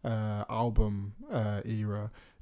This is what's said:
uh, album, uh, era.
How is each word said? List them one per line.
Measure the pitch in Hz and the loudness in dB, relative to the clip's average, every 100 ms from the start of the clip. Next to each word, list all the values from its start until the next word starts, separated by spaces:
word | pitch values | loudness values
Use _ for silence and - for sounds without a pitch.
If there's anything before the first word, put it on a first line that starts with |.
uh, | - 110 107 104 107 | -2 0 0 -2 -2
album, | 113 120 107 107 101 101 101 294 | 0 2 4 4 2 -4 -10 -4
uh, | 185 107 104 110 | 0 2 0 -2
era. | 110 107 104 104 - - - | -2 0 -2 -4 -8 -20 -14